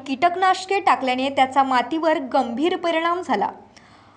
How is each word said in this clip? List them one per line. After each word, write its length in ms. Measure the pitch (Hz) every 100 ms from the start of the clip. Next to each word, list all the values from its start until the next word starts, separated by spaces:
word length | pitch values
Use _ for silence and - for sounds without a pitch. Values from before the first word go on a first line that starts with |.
| -
कीटकनाशके 720 | 269 349 349 381 370 - 392
टाकल्याने 480 | 359 262 254 254 269
त्याचा 340 | 269 262 277
मातीवर 560 | 262 254 247 320 320 311
गंभीर 580 | 262 285 240 233 330 370
परिणाम 440 | 339 320 339 349
झाला. 280 | 339 208 - - - - - - -